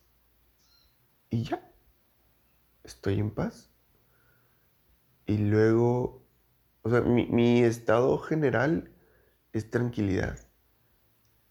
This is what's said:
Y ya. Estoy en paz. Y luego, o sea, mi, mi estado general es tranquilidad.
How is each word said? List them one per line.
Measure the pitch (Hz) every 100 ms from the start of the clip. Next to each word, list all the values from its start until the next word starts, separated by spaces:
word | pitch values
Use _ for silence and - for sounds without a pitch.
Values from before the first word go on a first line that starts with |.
| _ _ _ _ _ _ _ _ _ _ _ _ _
Y | 117
ya. | 127 339 - _ _ _ _ _ _ _ _ _ _ _
Estoy | - - - 101
en | 104
paz. | 104 196 - _ _ _ _ _ _ _ _ _ _ _ _ _ _ _ _
Y | - 104
luego, | 104 107 110 113 120 123 123 - _ _ _ _ _ _
o | 113
sea, | 120
mi, | - 120 -
mi | 117 120 120
estado | 117 117 113 110 131 151
general | - 160 143 113 139 170 - _ _ _ _ _ _
es | 110 107
tranquilidad. | 117 120 113 101 95 - - - _ _ _ _ _ _ _ _ _ _